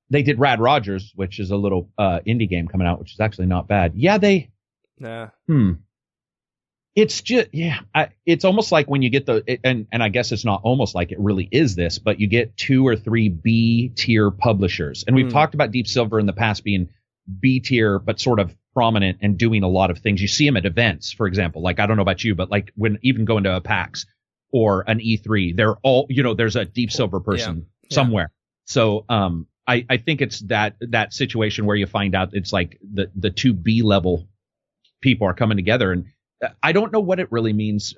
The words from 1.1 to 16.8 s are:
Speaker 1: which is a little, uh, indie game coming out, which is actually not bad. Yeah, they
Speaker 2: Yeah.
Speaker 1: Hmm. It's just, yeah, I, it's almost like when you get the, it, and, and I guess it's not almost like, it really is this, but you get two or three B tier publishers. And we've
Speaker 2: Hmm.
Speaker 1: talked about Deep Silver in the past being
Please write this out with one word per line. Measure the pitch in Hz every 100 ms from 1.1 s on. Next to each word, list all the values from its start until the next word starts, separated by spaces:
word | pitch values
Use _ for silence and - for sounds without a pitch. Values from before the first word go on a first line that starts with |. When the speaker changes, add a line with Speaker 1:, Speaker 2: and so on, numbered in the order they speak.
| 95
Speaker 1:
which | 95 98
is | 92
a | 101
little, | 101 92 85 -
uh, | 98 85 107
indie | 117 104
game | 87 85
coming | 92 87
out, | 87
which | 87
is | -
actually | 110 - 92
not | 90 -
bad. | 101 85 82
Yeah, | 165 208
they | 202 190 - _ _ _ _ -
Speaker 2:
Yeah. | 120 113 110 _ -
Speaker 1:
Hmm. | 151 98 82 _ _ _ _ _ _ _ _ _ _ _
It's | 202 214 -
just, | - 247 -
yeah, | 151 170 139 -
I, | 151 151 _ -
it's | 160
almost | 190 196 -
like | 160 143
when | 139
you | 127
get | 131 135
the, | 110 120
it, | 127
and, | 131 123 107
and | 117
I | 110
guess | 123 120
it's | 110
not | 117 98
almost | 110 131 113 90
like, | 87
it | -
really | 101 95 95
is | 139 143 90
this, | 85 -
but | 107 92
you | 104
get | 117 117 -
two | - 131 131
or | 110
three | - 113 107
B | 85 113 113 113 117 127
tier | - - 110 101
publishers. | 98 120 101 95 - 76 - -
And |
we've | 131 131
Speaker 2:
Hmm. |
Speaker 1:
talked | 127 156
about | 147 127
Deep | 123 107
Silver | 127 113 110
in | 104
the |
past | 101 113 101
being | 104 98